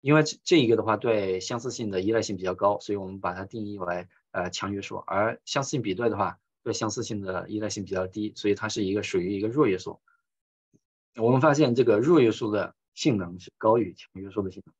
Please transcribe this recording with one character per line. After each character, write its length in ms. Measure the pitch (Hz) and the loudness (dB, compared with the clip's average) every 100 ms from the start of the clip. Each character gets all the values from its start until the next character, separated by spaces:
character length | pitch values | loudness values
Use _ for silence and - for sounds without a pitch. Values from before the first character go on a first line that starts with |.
因 140 | 135 | 6
为 80 | 156 | 4
这， 160 | 151 - | 4 -2
这 160 | - 175 | 2 4
一 80 | 120 | 6
个 80 | 117 | 6
的 80 | |
话 120 | 110 107 | 6 0
对 440 | 123 110 95 92 | 2 0 0 -4
相 180 | - 120 | -4 -6
似 140 | 120 | -6
性 180 | 117 110 | -6 -4
的 100 | 95 | -2
依 120 | 95 | 0
赖 100 | 113 | 0
性 140 | 104 95 | 0 -4
比 80 | |
较 100 | 92 | -4
高， 240 | 90 101 101 | 0 0 0
所 160 | - | -4
以 20 | 101 | -6
我 100 | 95 | -6
们 120 | 95 | -8
把 160 | 95 | -8
它 100 | 90 | -6
定 220 | 98 117 104 | -10 -10 -10
义 100 | 101 | -8
为， 280 | 87 87 92 _ _ | -6 -6 -8 _ _
呃， 180 | 95 87 | -6 -6
强 220 | - 98 | -6 -6
约 80 | 101 | -6
束。 160 | 95 - | -8 -12
而 420 | - 98 110 120 | -6 -2 -2 -4
相 200 | - 143 | -6 -4
似 60 | 131 | -2
性 120 | 143 | -4
比 120 | 104 | -4
对 140 | 95 117 | -2 -2
的 80 | 101 | 0
话， 220 | 95 - _ _ | -4 -6 _ _
对 100 | - | -8
相 160 | 110 110 | -4 -4
似 140 | 104 | -4
性 180 | 113 107 | -6 -6
的 280 | 95 92 92 | -6 -6 -6
依 100 | 104 | -6
赖 100 | 107 | -6
性 160 | 101 | -8
比 60 | 92 | -6
较 160 | 95 92 | -6 -6
低， 260 | 104 107 - | -6 -8 -4
所 120 | 104 | -2
以 40 | |
它 140 | 101 110 | 0 -2
是 160 | 117 | -4
一 100 | 95 | -2
个 80 | 104 | -2
属 160 | 107 95 | -2 -2
于 180 | 87 98 | -2 -2
一 40 | |
个 80 | 107 | -2
弱 180 | 127 131 | 2 2
约 100 | 92 | 2
束。 240 | - - _ _ _ _ _ _ _ _ _ _ _ - | -4 -14 _ _ _ _ _ _ _ _ _ _ _ -2
我 140 | 113 | 2
们 100 | 127 | 6
发 140 | 151 | 4
现 200 | 147 143 | 6 4
这 80 | 117 | 4
个 160 | 117 104 | 4 6
弱 220 | 131 170 | 6 6
约 100 | 120 | 6
束 220 | 107 113 | 2 -2
的 220 | 104 90 _ _ | -2 -4 _ _
性 220 | - 156 110 | -2 0 0
能 240 | 87 90 | -2 -10
是 100 | 90 _ | -18 _
高 220 | 110 117 | 2 4
于 160 | 101 | 2
强 140 | - - 95 | -8 -18 -14
约 80 | 98 | -8
束 120 | 104 | -6
的 80 | 95 | -6
性 120 | 101 - | -8 -20
能。 80 | _ | _